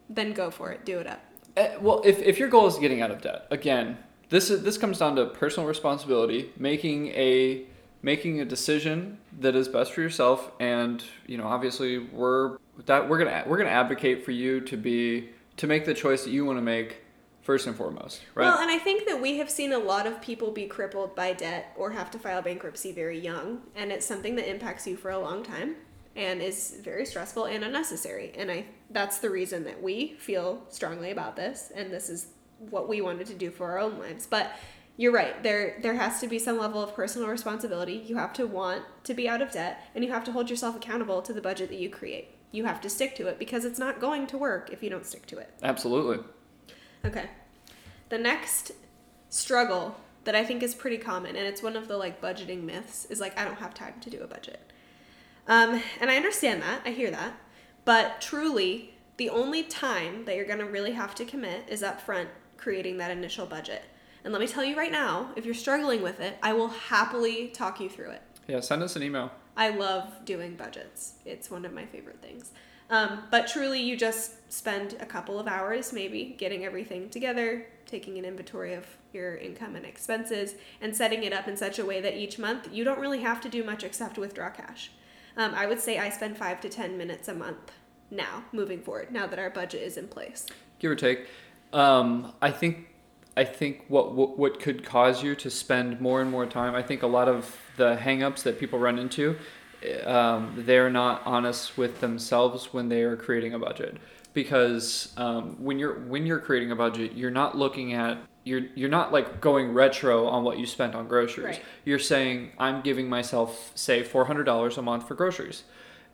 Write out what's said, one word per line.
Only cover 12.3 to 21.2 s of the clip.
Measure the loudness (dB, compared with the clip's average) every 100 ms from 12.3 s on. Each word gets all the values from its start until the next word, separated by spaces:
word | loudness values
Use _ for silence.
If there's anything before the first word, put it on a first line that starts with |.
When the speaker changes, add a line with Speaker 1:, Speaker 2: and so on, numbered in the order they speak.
| 4 2 -2 _ -6 4
Speaker 2:
that, | 4 6
we're | 4
gonna, | 4 2 2
we're | 2
gonna | 4
advocate | 4 4 4 2 2
for | 0
you | -2 0 0
to | -2 -2
be, | 2 2 2 0 -4 -16 _ -4
to | 2
make | 2 2
the | 2
choice | 4 2 2
that |
you | 0 2
wanna | 0
make | 0 0 -2 -8 -20 _ _ _ 2
first | 2 2
and | -4
foremost, | -6 -6 -12 -14 -6 4
right? |
Speaker 1:
Well, | 6 6
and | 4
I | 2
think | 2 0 0
that | 0
we | 0 0
have | -2
seen | -2 0
a | 0
lot | 2 0 0
of | -4
people | -8 -6 -4
be | -4 -8
crippled | -6 -6 -4 -6
by | -2